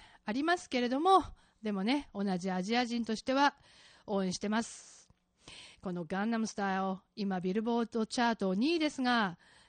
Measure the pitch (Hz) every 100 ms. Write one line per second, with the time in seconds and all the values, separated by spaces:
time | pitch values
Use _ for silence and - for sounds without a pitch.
0 | - - - 226 311 349 - 254 247 262
1 | 349 381 - - _ _ 214 202 202 285
2 | - 202 202 180 190 185 185 240 240 233
3 | 226 214 - 262 285 - - - - -
4 | - 196 190 180 202 220 226 - - -
5 | - _ _ _ - - - - 190 175
6 | 165 190 214 226 220 - 196 190 190 185
7 | _ - 196 185 180 196 220 233 226 233
8 | 220 - 233 226 190 185 277 339 302 285
9 | 247 240 196 175 - -